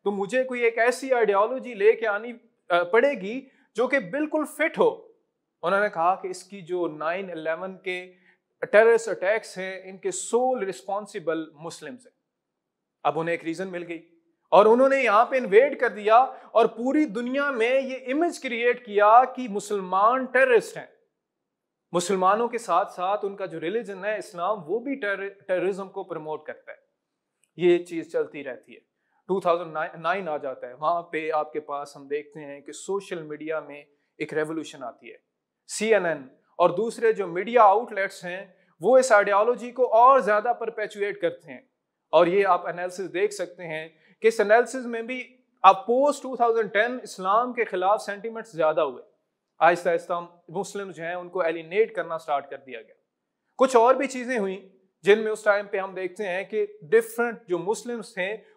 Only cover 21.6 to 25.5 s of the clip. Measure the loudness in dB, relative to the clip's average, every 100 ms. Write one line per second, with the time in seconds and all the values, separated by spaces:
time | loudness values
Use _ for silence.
21.6 | _ _ _ -4 -2 2 2 2 0 -4
22.6 | -2 0 0 -4 -4 -2 -4 -8 -10 -8
23.6 | -6 -6 -6 -8 -6 -6 -8 -6 -4 -4
24.6 | -4 -6 -4 -6 -4 -6 -8 -10 -4